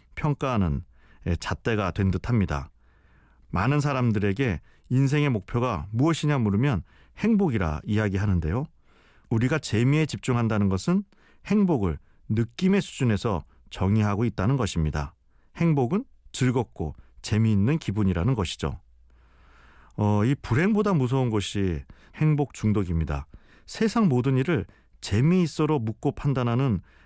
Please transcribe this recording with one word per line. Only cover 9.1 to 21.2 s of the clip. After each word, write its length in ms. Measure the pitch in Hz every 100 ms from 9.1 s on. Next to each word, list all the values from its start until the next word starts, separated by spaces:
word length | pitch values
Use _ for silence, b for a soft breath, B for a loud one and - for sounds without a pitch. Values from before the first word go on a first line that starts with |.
| b b
우리가 300 | 113 123 156
재미에 460 | - 107 127 151 151
집중한다는 640 | 104 - 120 110 107 98
것은 340 | 95 - 190 - b b b -
행복을 520 | 208 185 131 90 73 _ _ -
느낌의 520 | 113 117 - 185 196
수준에서 640 | - - 123 101 117 82 - b b
정의하고 500 | - 95 110 104 101
있다는 320 | 117 - 101 139
것입니다. 600 | 104 82 78 76 71 - _ _ _ -
행복은 480 | 170 143 120 202 - - -
즐겁고 640 | - 127 120 - - 78 - b b
재미있는 560 | - 104 113 101 110 160
기분이라는 560 | - 101 95 85 104 117
것이죠. 440 | 82 - 76 - _ - - b b b b b b b b -
어, 260 | 101 104
이 120 | 113 139
불행보다 580 | - 117 196 208 208
무서운 380 | 160 123 135